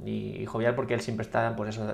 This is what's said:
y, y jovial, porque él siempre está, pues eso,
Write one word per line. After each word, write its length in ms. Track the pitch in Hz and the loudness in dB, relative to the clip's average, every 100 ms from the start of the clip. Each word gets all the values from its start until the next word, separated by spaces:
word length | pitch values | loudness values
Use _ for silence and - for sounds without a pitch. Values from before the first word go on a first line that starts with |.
| 107 | -4
y, 320 | 107 107 98 | -4 -4 -4
y 40 | 107 | -4
jovial, 280 | 113 117 | 2 2
porque 200 | 123 113 | 2 2
él 80 | 117 | 0
siempre 240 | 117 113 110 | 0 -2 0
está, 280 | 117 113 110 | 2 2 2
pues 140 | 107 | -2
eso, 140 | 110 107 | -2 -2